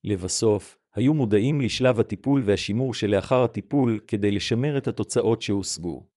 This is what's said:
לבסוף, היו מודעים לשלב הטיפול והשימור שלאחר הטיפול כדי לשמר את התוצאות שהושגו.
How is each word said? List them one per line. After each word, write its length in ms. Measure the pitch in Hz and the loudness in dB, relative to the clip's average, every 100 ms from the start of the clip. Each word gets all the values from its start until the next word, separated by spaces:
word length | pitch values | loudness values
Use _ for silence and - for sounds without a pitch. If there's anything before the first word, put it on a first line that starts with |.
לבסוף, 760 | - 101 92 - 113 104 - _ _ - | -4 -4 -4 0 2 2 -2 _ _ 0
היו 180 | 123 | 0
מודעים 480 | 156 117 104 120 147 | 2 2 2 2 0
לשלב 380 | 120 - 127 117 | -2 2 2 2
הטיפול 420 | 117 98 - 139 104 | 0 -2 0 0 2
והשימור 480 | 98 - 104 131 | 0 0 -2 -2
שלאחר 500 | 117 107 101 - 131 | -2 0 0 2 2
הטיפול 560 | 117 - - 143 127 110 - | 2 -2 -4 0 2 0 -4
כדי 240 | 110 101 | -2 0
לשמר 460 | 101 - 117 139 139 | 0 -2 -2 0 -2
את 100 | 131 | -4
התוצאות 540 | - 104 123 110 113 | -4 -2 0 2 0
שהושגו. 640 | - 101 92 - 85 69 - | 0 -4 -4 -8 -8 -8 -14